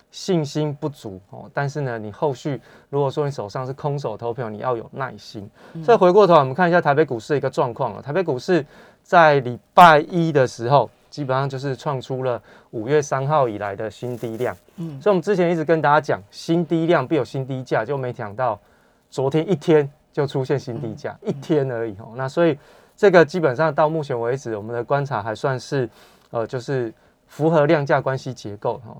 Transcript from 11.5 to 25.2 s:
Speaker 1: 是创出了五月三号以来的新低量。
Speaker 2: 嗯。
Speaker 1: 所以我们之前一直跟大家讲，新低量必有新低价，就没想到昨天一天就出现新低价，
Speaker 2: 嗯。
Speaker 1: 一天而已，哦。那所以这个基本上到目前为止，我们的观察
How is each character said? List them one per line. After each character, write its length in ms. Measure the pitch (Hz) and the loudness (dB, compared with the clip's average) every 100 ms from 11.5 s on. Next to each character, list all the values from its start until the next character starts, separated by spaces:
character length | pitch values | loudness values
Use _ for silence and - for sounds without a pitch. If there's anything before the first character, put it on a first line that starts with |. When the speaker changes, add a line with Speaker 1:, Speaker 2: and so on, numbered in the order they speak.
| 131 | -4
Speaker 1:
是 200 | 139 127 | -6 -6
创 240 | 156 135 | -6 -6
出 240 | - 131 | -6 -4
了 180 | 127 117 - - _ | -4 -4 -8 -20 _
五 160 | 117 110 | -8 0
月 120 | 151 | 0
三 240 | 143 135 | 0 -2
号 240 | 135 156 127 | 0 0 0
以 100 | 104 | -2
来 180 | 101 101 | -6 -6
的 120 | 110 | -10
新 300 | - 123 120 | -10 -10 -8
低 180 | 120 113 | -8 -6
量。 180 | 120 92 _ | -6 -6 _
Speaker 2:
嗯。 260 | - 165 139 | -14 -12 -2
Speaker 1:
所 80 | 208 | 0
以 20 | |
我 20 | |
们 80 | 185 | 0
之 140 | 202 190 | 0 0
前 160 | 170 | 0
一 20 | |
直 100 | 170 | 0
跟 160 | 156 160 | 0 2
大 80 | 143 | 2
家 120 | 151 | 2
讲， 200 | 143 104 98 | 0 -4 -8
新 340 | - - 170 160 | -10 -2 -2 0
低 180 | 165 165 | 0 2
量 200 | 165 123 | 0 0
必 80 | |
有 100 | 156 | -2
新 220 | 117 135 131 | -2 -6 -8
低 160 | 131 | -8
价， 220 | 127 139 | -4 -4
就 120 | 110 117 | -2 -6
没 160 | 123 | -6
想 220 | 117 104 | -8 -10
到 240 | 107 123 101 _ _ _ _ _ | -4 -4 -4 _ _ _ _ _
昨 220 | - 135 | -4 0
天 180 | 160 - | 0 0
一 60 | |
天 340 | 170 - 156 143 - _ | 0 4 4 2 -6 _
就 140 | - 139 | -6 -4
出 180 | 143 | -2
现 140 | 127 135 | -2 -4
新 220 | - 117 | -4 -8
低 120 | 117 | -10
价， 220 | 104 113 101 | -10 -12 -10
Speaker 2:
嗯。 60 | 214 | -8
Speaker 1:
一 40 | |
天 360 | 139 135 151 135 | -6 -2 0 0
而 180 | 117 117 | -4 -8
已， 40 | 95 | -10
哦。 120 | 113 113 | -14 -10
那 120 | 131 | -4
所 160 | 170 | 0
以 140 | 170 139 _ - _ - | 2 0 _ -20 _ 2
这 120 | 208 | 6
个 120 | 175 | 8
基 160 | 151 185 | 6 2
本 160 | 151 | 0
上 200 | 123 160 | 0 0
到 160 | 147 156 | 2 0
目 120 | 160 | 0
前 160 | 143 120 | -4 -4
为 160 | 117 | -4
止， 220 | 135 120 104 | -4 -6 -8
我 60 | |
们 120 | 107 | -6
的 80 | 117 | -6
观 220 | 117 143 | -2 -2
察 180 | 135 113 | -2 -6